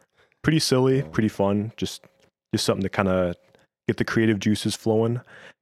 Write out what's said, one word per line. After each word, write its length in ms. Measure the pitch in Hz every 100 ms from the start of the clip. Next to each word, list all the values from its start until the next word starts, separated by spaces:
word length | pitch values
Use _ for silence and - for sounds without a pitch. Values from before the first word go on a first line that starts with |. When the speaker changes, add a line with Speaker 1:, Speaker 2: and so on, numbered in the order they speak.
| _ _ _ _
Speaker 1:
pretty 160 | - 156
silly, 420 | - 127 131 131
Speaker 2:
Cool. 80 | 139
Speaker 1:
pretty 180 | - 110
fun, 420 | - 98 104 107 -
just, 300 | - - - _ _ _ _
just 120 | 107 -
something 180 | 98
to 60 | 98
kinda 460 | - 95 92 90 87 _ _ _ _ -
get 100 | 110
the 80 | -
creative 320 | 120 110 104
juices 360 | 107 104 107 -
flowing. 460 | 113 110 113 120 - - - -